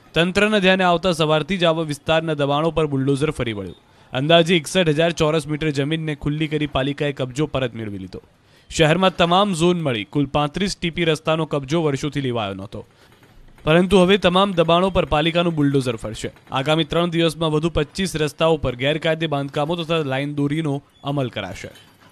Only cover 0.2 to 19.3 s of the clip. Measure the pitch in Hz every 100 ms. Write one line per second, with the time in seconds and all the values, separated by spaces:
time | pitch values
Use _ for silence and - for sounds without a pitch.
0.2 | 175 190 208 214 185 190 180 170 185 156
1.2 | 156 156 151 190 170 160 160 139 - 160
2.2 | 165 147 143 143 165 156 151 135 135 139
3.2 | 156 - 117 104 92 - _ _ - 127
4.2 | 147 170 165 180 139 190 165 147 170 160
5.2 | 156 160 143 151 156 143 143 160 156 143
6.2 | 151 147 156 151 147 139 135 139 147 139
7.2 | 127 123 151 135 127 113 107 101 92 92
8.2 | - _ _ _ _ - 156 170 190 165
9.2 | 170 180 208 160 175 180 156 113 101 147
10.2 | 139 147 147 175 196 - 175 160 165 151
11.2 | - 160 151 147 135 165 156 135 151 143
12.2 | 127 120 101 95 95 107 - _ _ _
13.2 | - - - - 151 170 185 196 180 202
14.2 | 180 180 202 170 165 170 190 185 151 151
15.2 | 165 170 175 160 143 139 127 113 110 113
16.2 | 120 - - 131 139 160 151 165 175 165
17.2 | 165 151 165 151 165 160 147 - 185 156
18.2 | 151 - 160 156 139 120 135 156 165 160
19.2 | 165